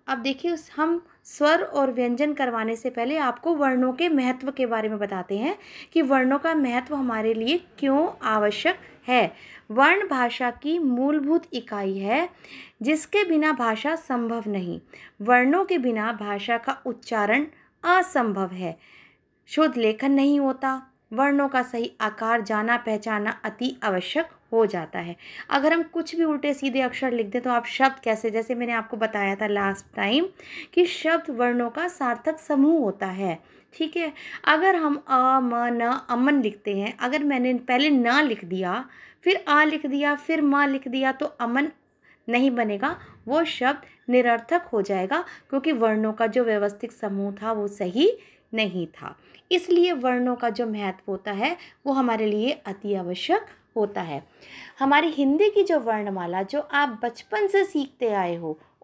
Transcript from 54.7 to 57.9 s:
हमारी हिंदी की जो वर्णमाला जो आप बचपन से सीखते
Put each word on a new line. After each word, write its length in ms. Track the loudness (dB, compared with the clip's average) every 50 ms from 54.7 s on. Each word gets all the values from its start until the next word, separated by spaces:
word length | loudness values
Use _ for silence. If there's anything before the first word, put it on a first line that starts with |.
| -6 -2
हमारी 280 | 2 4 4 4 4 2
हिंदी 420 | 0 0 2 2 4 4 4 4
की 140 | 4 4 4
जो 160 | 4 2 0
वर्णमाला 640 | 2 0 -2 -2 -2 -4 -4 -6 -6 -4 -4 -4 -4
जो 160 | -4 -4 -4
आप 400 | -4 -2 0 0 0 0 -2 -4 -6
बचपन 440 | -6 -6 -8 -12 -6 -4 -2 0 2
से 180 | 2 2 2
सीखते 480 | 2 0 -4 -4 -4